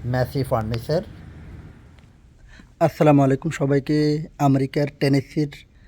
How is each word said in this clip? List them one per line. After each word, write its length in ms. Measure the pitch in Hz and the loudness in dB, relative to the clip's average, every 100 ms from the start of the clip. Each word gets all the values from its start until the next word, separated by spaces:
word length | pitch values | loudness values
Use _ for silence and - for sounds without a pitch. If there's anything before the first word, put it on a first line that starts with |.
| 120 | -4
ম্যাসি 380 | 127 127 139 | -2 0 -2
ফার্নিচার। 580 | 131 120 110 117 - 160 208 - - - - - - - - - - - - - - - - - | -2 -2 -2 -4 -2 -2 -4 -12 -20 -18 -18 -18 -18 -20 -20 -20 -20 -20 -20 -20 -20 -20 -20 -2
আসসালামু 440 | 156 - 151 143 | -2 2 4 6
আলাইকুম 280 | 135 135 165 | 4 2 -2
সবাইকে, 760 | - 143 143 - 151 151 151 160 - | -4 0 0 0 0 0 -2 -6 0
আমেরিকার 480 | 143 135 135 151 147 - | 2 4 0 -2 -2 0
টেনেসির 520 | 143 139 - 160 147 - - - | 2 2 0 -4 -4 -6 -20 -20